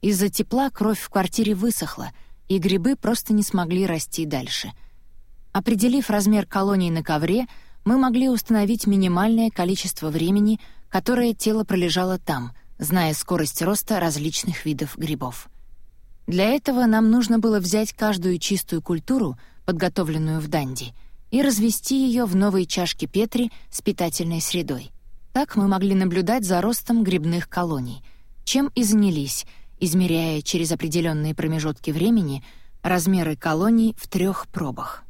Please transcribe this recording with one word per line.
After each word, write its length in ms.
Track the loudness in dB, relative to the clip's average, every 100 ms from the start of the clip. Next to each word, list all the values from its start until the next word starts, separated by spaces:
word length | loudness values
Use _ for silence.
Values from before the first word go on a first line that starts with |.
Из-за 260 | 0 2 0
тепла 420 | 0 -2 0 0
кровь 300 | 0 0 0
в 100 | -2
квартире 460 | -2 0 0 0 0
высохла, 540 | 0 -2 -6 -8 -12 -12 -20 -20 -2
и 120 | 0
грибы 360 | 2 2 2
просто 380 | 0 0 -2 2
не 100 | 2
смогли 440 | 2 0 0 0 0
расти 380 | -2 -4 -6
дальше. 460 | -4 -4 -4 -8 -8 -12 -20 -20 -20 -20 -20 -20 -6
Определив 600 | -4 0 2 4 2 2
размер 360 | 2 4 4 2
колоний 440 | 0 2 2 2
на 120 | 0
ковре, 440 | 0 0 2 0 -2 -8 -18 -6
мы 120 | 0 2
могли 320 | 4 2 2
установить 580 | 0 2 2 4 2 2
минимальное 640 | 4 4 2 4 4 2
количество 600 | 0 -2 0 -4 -6 -4
времени, 500 | -2 2 4 4 2 -4 -18 -4
которое 420 | -4 0 2 2
тело 320 | 0 0 0
пролежало 540 | 0 0 0 0 0 -2
там, 340 | -2 -4 -4 -12 -20 -10
зная 360 | -2 0 2
скорость 480 | -2 -2 -2 -2 -2
роста 360 | -2 -2 -2 0
различных 680 | 0 -2 -4 -4 -4 -4 -4
видов 300 | -4 -6 -6
грибов. 520 | -6 -4 -6 -10 -18 -20 -20 -20 -20 -20 -20 -18 -4
Для 240 | 0 2
этого 340 | 2 0 2
нам 260 | 4 6 6
нужно 280 | 4 4 2
было 220 | 4 2
взять 340 | 2 0 0
каждую 440 | -2 -2 0 0 -2
чистую 440 | 0 -2 -2 -6
культуру, 540 | -2 -4 0 0 0 -4 -14 -12
подготовленную 760 | -6 -2 0 0 -2 -2 -2 -2
в 80 | -2
Данди, 460 | -2 -2 -6 -10 -14 -18 -18 -2
и 100 | 2
развести 680 | 2 4 2 0 -2 0 2
ее 200 | 2 2
в 100 | 2
новой 300 | 4 2 0
чашке 400 | -2 -2 -4 -4
Петри 440 | 0 0 0 -2 -4 -12
с 100 | -6
питательной 600 | -4 -2 -2 -2 -4 -4
средой. 500 | -2 -4 -4 -6 -8 -18 -18 -18 -6
Так 240 | -2 0 0
мы 100 | 2
могли 280 | 2 2
наблюдать 500 | 2 2 2 0 0
за 160 | 2 0
ростом 420 | 2 -2 0 2
грибных 460 | 2 2 0 -2 -4
колоний, 560 | -4 -2 -2 -4 -10 -16 -20 -20 -14
чем 260 | -2 0 0
и 100 | 0
занялись, 640 | 2 4 4 2 -2 -6 -10 -16 -20 -4
измеряя 600 | 0 2 2 2 0 -2
через 280 | -2 -2 0
определенные 640 | -2 -2 0 0 0 -2
промежутки 560 | -2 -2 -2 -2 -4 -4
времени 540 | 0 4 4 2 -4 -10 -20 -20 -8
размеры 520 | 0 2 4 2 2
колоний 640 | -2 0 2 4 4 4 0
в 80 | -6
трех 380 | -2 0 -2 -6
пробах. 560 | -6 -6 -6 -10 -10 -16